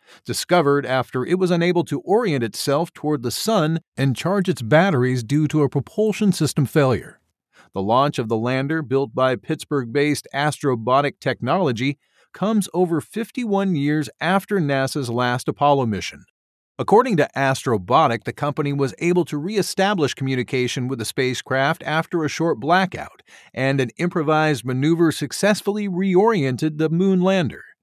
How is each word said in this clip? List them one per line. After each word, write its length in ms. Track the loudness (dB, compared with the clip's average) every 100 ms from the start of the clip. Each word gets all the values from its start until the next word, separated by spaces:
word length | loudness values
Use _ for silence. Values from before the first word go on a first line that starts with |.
| _ -20 -8
discovered 600 | -8 0 2 4 2 2
after 360 | -2 -2 -4
it 140 | -2 0
was 140 | 0
unable 320 | 0 2 0
to 180 | -2 -6
orient 420 | 0 0 2 -2
itself 480 | -2 -4 -2 0 -2
toward 300 | -6 -4 -2
the 80 | -4
sun 500 | -4 0 2 2 -2 -6 -2
and 200 | 0 0
charge 340 | 0 0 0
its 140 | -2
batteries 600 | 2 4 4 2 0 -2
due 240 | 0 0 2
to 140 | 2
a 80 | 0
propulsion 600 | 0 -4 -2 -2 2 0
system 340 | 2 0 0 2
failure. 540 | 4 2 2 -4 -18 _ _ _ _ _ -6
The 80 |
launch 340 | 0 2 2 0
of 100 | -2
the 100 | -2
lander, 440 | 0 -2 -2 -4
built 320 | -2 -2 -2
by 220 | 0 0 0
Pittsburgh-based 920 | -4 -8 -4 -4 -2 0 0 -2 -4
Astrobotic 880 | -2 -2 -2 -2 -2 2 2 0 -4
Technology, 800 | -6 -4 -2 0 0 0 -4 -4 _ _ _
comes 340 | -6 0 0 0
over 280 | -2 0 0
fifty-one 760 | -4 -8 -8 -8 -2 -2 0 0
years 340 | 0 0 -2 -6
after 400 | -2 -2 0 -2
nasa's 520 | 0 0 -2 -4 -4
last 360 | -2 0 -2 -4
Apollo 380 | 0 2 4 2
mission. 400 | -2 -6 -14 -20 _ _ _ _ -8
According 360 | 4 4 4 2
to 100 | 0 0
Astrobotic, 880 | 0 0 0 -2 2 2 4 0
the 80 | -6
company 400 | -6 -6 -2 -4
was 240 | -2 -4 -2
able 260 | 0 0 0
to 120 | -4
reestablish 760 | -4 -2 -2 0 0 2 0
communication 760 | -2 -2 -2 -2 -2 -2 -2 -6
with 100 | -6
the 60 |
spacecraft 800 | -6 -2 -2 -4 -4 0 0 -2
after 400 | -2 -4 -2 -2
a 60 | -4
short 280 | -2 -2 -2
blackout, 640 | 2 2 2 -4 -12 -16 _ -20 -14
and 280 | -4 0 0
an 80 | 0 -2
improvised 640 | -2 0 0 2 2 0
maneuver 480 | -2 0 2 4 2
successfully 760 | 0 -6 -2 0 0 -2 -4 -4
reoriented 880 | -2 2 4 4 4 0 0 -2 0
the 100 | 0
moon 320 | 2 4 4
lander, 460 | 4 2 0 -4 -18 _